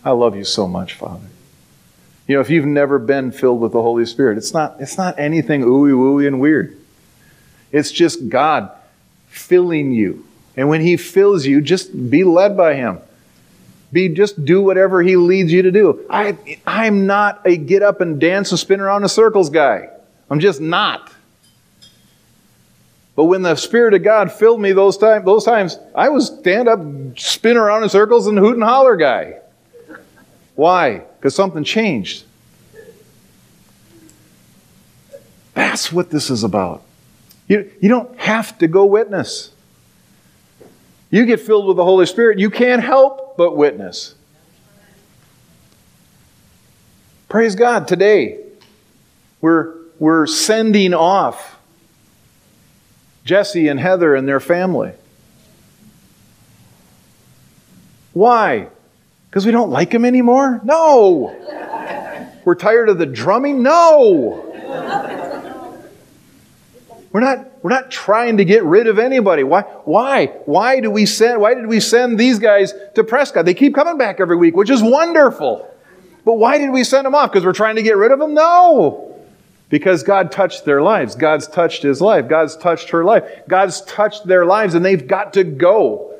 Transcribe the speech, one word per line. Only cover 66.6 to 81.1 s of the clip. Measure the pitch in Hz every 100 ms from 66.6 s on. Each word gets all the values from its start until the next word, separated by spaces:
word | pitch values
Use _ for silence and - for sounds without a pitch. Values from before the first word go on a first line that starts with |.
| _ _ _ - -
We're | 196
not, | 254 262 - -
we're | 175
not | 262 262
trying | - - 214 240 220
to | 185
get | 220
rid | 170 185 233
of | 202
anybody. | 240 262 196 160
Why, | 131 175
why? | 208 - - 175 262 269 147 - -
Why | 151 233 269
do | 220
we | 214 208
send, | - 226 240
why | 208 254
did | 226
we | 226
send | - 233 247 220
these | 247 226
guys | 220 202 196 - - -
to |
Prescott? | 220 240 285 185 170
They |
keep | 180 277
coming | - 320 330
back | 226 190
every | 180 170
week, | 170 170
which | 202
is | 262
wonderful. | 220 269 339 330 269 - 139 170 - - _ _ _ _ -
But |
why | 226 226 294
did | 285
we | 262
send | 247 269 269
them | 285
off? | 269
'Cause | 196
we're | 180
trying | 180 214 220
to |
get | 220 208
rid | 220
of | 277
them? | 311
No! | 302 320 349 359 285 151 - - - - _ _ _ _
Because | 151 190 175
God | 160 196 180
touched | - 185 -
their | 151 143
lives. | 160 214 127